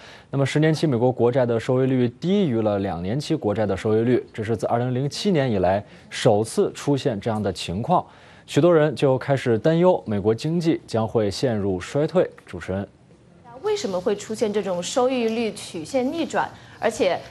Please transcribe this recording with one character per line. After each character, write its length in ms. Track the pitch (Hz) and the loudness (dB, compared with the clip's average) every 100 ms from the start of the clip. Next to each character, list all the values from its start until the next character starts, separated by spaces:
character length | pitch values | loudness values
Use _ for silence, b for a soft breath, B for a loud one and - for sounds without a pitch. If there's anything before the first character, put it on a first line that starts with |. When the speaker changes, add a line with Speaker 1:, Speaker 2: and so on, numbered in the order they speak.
| B B B | B B B
Speaker 1:
那 60 | 139 | -2
么， 60 | |
十 160 | 135 151 | 0 2
年 140 | 156 | 2
期 140 | 151 160 | 2 0
美 100 | 117 | 2
国 140 | 127 | 2
国 200 | 123 120 | 2 2
债 140 | 127 120 | 2 2
的 120 | 113 | 0
收 220 | - 127 | 0 0
益 40 | 131 | 2
率 240 | 131 123 - | 2 0 -2
低 300 | 170 202 170 | 0 2 2
于 100 | 113 | 2
了 200 | 107 101 | 0 0
两 220 | 98 82 | -2 -4
年 160 | 92 139 | -4 -4
期 160 | - 156 | -2 -2
国 180 | 104 | 0
债 140 | 101 104 | 0 0
的 100 | 95 | 0
收 180 | 110 110 | 2 2
益 60 | |
率， 240 | 120 117 - | 4 2 0
这 100 | - | -8
是 140 | 107 110 | -4 -2
自 80 | - | 0
二 140 | 117 | 0
零 140 | 123 | 0
零 140 | 123 143 | -2 -4
七 240 | - 208 | -2 0
年 180 | 160 135 | 2 2
以 100 | 101 | 2
来 220 | 90 101 - B B | 2 0 -4 B B
首 340 | - 131 104 | 0 4 4
次 300 | 110 - 190 | 2 0 -2
出 240 | - - 139 | -2 -2 -2
现 240 | 139 101 | -2 -2
这 80 | 120 | -4
样 120 | 107 | -2
的 120 | 101 | -2
情 300 | 90 - 90 | -4 -6 -6
况。 200 | 123 175 - B B B - | 0 0 -2 B B B -2
许 120 | 143 | 2
多 140 | 170 | 6
人 200 | 165 151 117 | 6 4 2
就 200 | 143 131 | 2 2
开 220 | - 135 | 0 -2
始 200 | 127 110 | 2 2
担 180 | 160 165 | 2 4
忧 260 | 180 180 - | 4 2 0
美 120 | 104 | 0
国 140 | 101 | 0
经 260 | 113 156 175 | 0 0 0
济 220 | 165 139 - | 0 0 -2
将 200 | 113 110 | -2 0
会 220 | 117 101 | 0 0
陷 260 | - 131 110 | 0 -2 0
入 240 | 98 90 | -2 -2
衰 280 | - 143 156 | -4 -2 0
退。 220 | 180 - - - | 0 0 -4 -16
主 120 | 87 | -14
持 120 | - | -6
人。 140 | 95 98 _ _ - _ - 240 247 | -6 -6 _ _ -20 _ -20 -20 -8
Speaker 2:
为 160 | 403 415 | -4 -2
什 100 | 214 | -2
么 140 | 180 | -4
会 140 | 214 202 | -2 -4
出 180 | - | -6
现 180 | 220 214 | -4 -2
这 100 | 208 | -2
种 200 | 196 175 | -2 -4
收 260 | 175 262 254 | -2 0 0
益 220 | 254 226 | 0 -2
率 220 | 233 220 | -2 -4
曲 340 | 208 - 175 151 | -6 -12 -12 -4
线 200 | 262 247 | -2 -2
逆 140 | 330 294 | -4 -4
转？ 240 | 190 - B B B | -4 -4 B B B
而 100 | 233 | -4
且， 280 | 226 202 160 B | 0 0 0 B